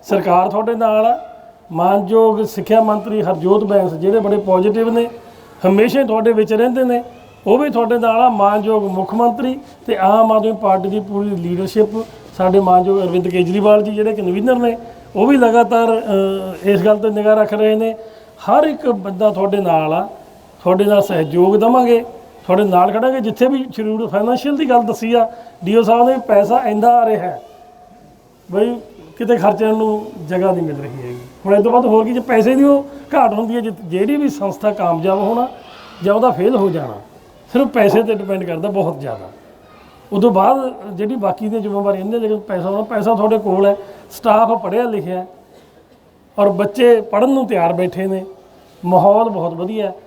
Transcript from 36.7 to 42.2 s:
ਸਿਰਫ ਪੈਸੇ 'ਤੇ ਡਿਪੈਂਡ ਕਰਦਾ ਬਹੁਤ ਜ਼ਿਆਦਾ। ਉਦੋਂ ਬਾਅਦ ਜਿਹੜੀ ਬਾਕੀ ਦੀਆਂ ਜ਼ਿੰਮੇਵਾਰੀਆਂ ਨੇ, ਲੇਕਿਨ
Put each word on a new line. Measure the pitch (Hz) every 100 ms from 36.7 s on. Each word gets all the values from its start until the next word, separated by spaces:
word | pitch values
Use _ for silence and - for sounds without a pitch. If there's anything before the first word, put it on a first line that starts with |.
| 160 131 101 - - - - -
ਸਿਰਫ | 240 269
ਪੈਸੇ | 240 202 196
'ਤੇ | 220
ਡਿਪੈਂਡ | 214 190 190
ਕਰਦਾ | 175 165 196
ਬਹੁਤ | 196 165 143
ਜ਼ਿਆਦਾ। | 139 110 90 - - - _ - - - -
ਉਦੋਂ | 202 233
ਬਾਅਦ | 190 196 277 262 - 202
ਜਿਹੜੀ | 180 214 247
ਬਾਕੀ | 196 180 214
ਦੀਆਂ | 220
ਜ਼ਿੰਮੇਵਾਰੀਆਂ | 208 202 202 196 196
ਨੇ, |
ਲੇਕਿਨ | 233